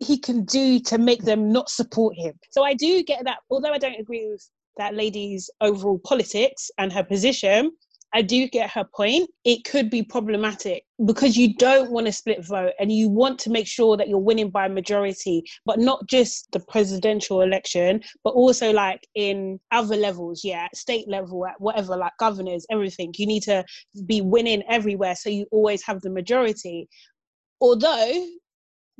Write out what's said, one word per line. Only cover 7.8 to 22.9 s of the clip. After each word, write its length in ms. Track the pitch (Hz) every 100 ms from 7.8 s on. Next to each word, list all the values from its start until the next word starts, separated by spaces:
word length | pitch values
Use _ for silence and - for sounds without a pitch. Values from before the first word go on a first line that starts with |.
| _ _ -
I 100 | 226
do 260 | 190 247 254
get 220 | 240 208
her 140 | 220 196 -
point. 340 | 208 302 359 _
It 180 | 240 240
could 240 | - 285 220
be 140 | 233
problematic 800 | 214 247 214 208 214 202 202 175 _ - 214
because 300 | 220 269 220
you 180 | 240
don't 380 | 240 247 269 247
want 160 | 233 226
a 40 |
split 320 | - 220 196
vote 280 | 170 196 180 -
and 100 | 202
you 180 | 220 220
want 300 | 208 262 254
to 100 | 220
make 180 | 226 208
sure 280 | - 226 208
that 120 | 214
you're 100 | 196
winning 320 | 202 220 208
by 160 | 196 190
a 20 |
majority, 760 | 190 185 202 196 190 196 165 165 -
but 140 | - 226
not 260 | 247 262 202
just 400 | 262 233 - -
the 80 | 185
presidential 840 | - 226 196 190 214 214 - 190
election, 580 | 185 190 - 180 175 214 - -
but 60 | 220
also, 420 | 247 254 247 226
like, 340 | 214 196 190 -
in 460 | 214 202 196 190 190 -
other 240 | 233 214
levels, 460 | 214 202 175 170 170
yeah, 240 | 190 170 175
state 340 | - - 233 208
level, 380 | 196 185 185 185
at 140 | -
whatever, 360 | 202 220 185 185
like, 140 | 175 -
governors, 480 | 220 196 185 175 -
everything. 460 | 220 196